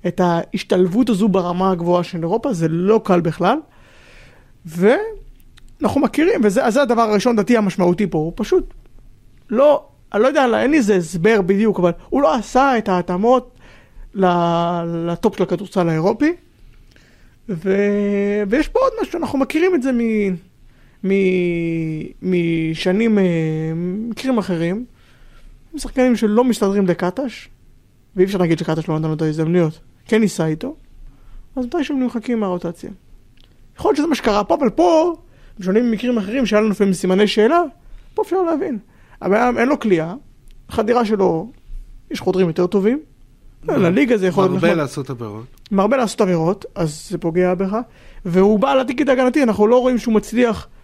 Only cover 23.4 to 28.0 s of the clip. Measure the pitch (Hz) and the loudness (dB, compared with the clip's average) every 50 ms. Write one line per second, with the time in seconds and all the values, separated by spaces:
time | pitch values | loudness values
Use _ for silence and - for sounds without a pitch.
23.4 | 160 156 156 156 160 160 160 170 175 180 180 214 226 233 214 - - 262 254 226 | -2 -2 -2 -4 -4 -4 -4 -4 -6 -6 -6 -6 -8 -8 -10 -6 -4 -2 -2 -2
24.4 | 185 196 180 160 165 170 185 220 247 - - _ - _ - _ - - - - | -2 -4 -4 -2 -2 -4 -4 -6 -8 -12 -18 _ -20 _ -20 _ -20 -20 -20 -20
25.4 | - - - - - _ - 294 - 196 - 262 254 254 240 - 233 208 208 226 | -20 -20 -20 -20 -20 _ -14 -12 -12 -6 -2 0 2 2 2 2 2 2 2 2
26.4 | 254 254 220 - 214 196 196 202 196 175 175 - 180 180 185 - 294 247 - - | 2 2 2 0 0 0 0 0 2 0 0 0 -2 -4 -4 -4 -8 -8 -8 -12
27.4 | - - - _ _ - - - _ _ _ _ | -20 -20 -20 _ _ -20 -20 -20 _ _ _ _